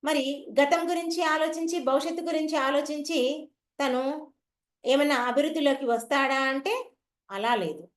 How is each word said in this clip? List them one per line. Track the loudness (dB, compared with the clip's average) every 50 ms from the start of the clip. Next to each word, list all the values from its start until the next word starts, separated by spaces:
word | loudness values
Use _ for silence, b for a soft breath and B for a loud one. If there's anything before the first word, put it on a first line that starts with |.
| 0
మరి | 0 0 0 0 0 -4 -6 -8 -4 2
గతం | 2 4 4 4 2 2 0
గురించి | -2 -2 -2 -2 -2 0 0
ఆలోచించి, | 2 2 2 2 0 -2 -2 -4 -2 -2 -2 0 2
భవిష్యత్తు | 2 2 2 0 -4 -4 -4
గురించి | -2 -2 0 0 0 0
ఆలోచించి | 0 0 2 2 0 0 0 -4 -6 -4 -2 0 0 2 0 0 -4 -8 -16 _ _ _ _ _ _
తను | -2 0 0 0 0 -2 -4 -6 -8 -14 _ _ _ _ _ _ _ _ _ _ _
ఏమైనా | 2 2 4 4 2 2 0 0 0
అభివృద్ధిలోకి | 2 2 0 0 0 0 2 2 2 2 0
వస్తాడా | 0 0 0 0 0 0 0 2 2 2 0
అంటే | 0 0 0 -2 -2 -2 -2 -2 -4 -10 _ _ _ _ _ _ _ _
అలా | -8 -4 0 0 0
లేదు. | 0 0 -2 -6 -8 -12 -20 _